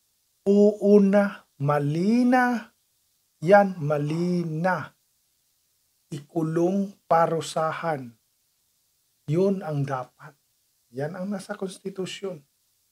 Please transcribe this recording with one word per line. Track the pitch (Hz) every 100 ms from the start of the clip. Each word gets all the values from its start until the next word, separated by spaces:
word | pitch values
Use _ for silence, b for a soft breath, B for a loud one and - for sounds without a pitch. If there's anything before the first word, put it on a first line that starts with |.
| _ _ _ _ 196
Oo | 202 208 208 202 208
na, | 196 202 202 - _ -
mali | 139 147 143 156 196 240
na. | 247 254 247 240 - _ _ _ _ _ _ _
Yan, | 156 202 196 180
mali | 147 147 147 160 175 175 165
na. | 156 185 170 - _ _ _ _ _ _ _ _ _ _ _ _
Ikulong, | 143 - 170 160 165 175 196 196 - -
parusahan. | 165 160 165 143 170 160 151 170 147 120 117 _ _ _ _ _ _ _ _ _ _ -
Yun | 160 196 190 175
ang | 147
dapat. | 139 131 127 _ 147 - _ _ _ _ _ 120
Yan | 147 185
ang | 190
nasa | 196 - 202
konstitusyon. | 190 - 190 190 185 - 190 156 - _ _ _ _